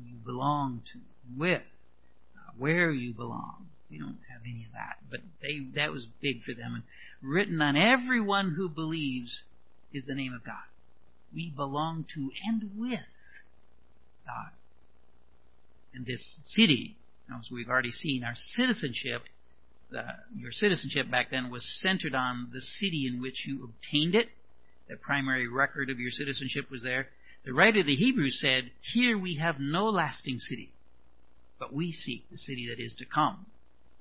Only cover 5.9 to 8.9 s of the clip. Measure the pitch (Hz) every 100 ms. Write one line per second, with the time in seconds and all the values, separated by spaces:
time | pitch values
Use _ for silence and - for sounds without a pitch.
5.9 | 151 113 - 143 120 - 117 117 120 -
6.9 | - - - 131 160 208 165 147 143 208
7.9 | 262 247 247 202 196 190 156 185 156 160